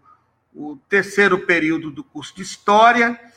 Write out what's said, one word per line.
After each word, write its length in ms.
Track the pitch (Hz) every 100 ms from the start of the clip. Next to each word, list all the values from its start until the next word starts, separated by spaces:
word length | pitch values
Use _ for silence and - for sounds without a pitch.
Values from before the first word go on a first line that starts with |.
| _ _ _ _ _
o, 180 | - 147
o 40 | 147 -
terceiro 580 | 202 185 - 202 185 -
período 440 | 170 156 160 156
do 120 | 143
curso 320 | - - -
de 80 | -
História, 800 | 185 - - 208 233 240 240 240 -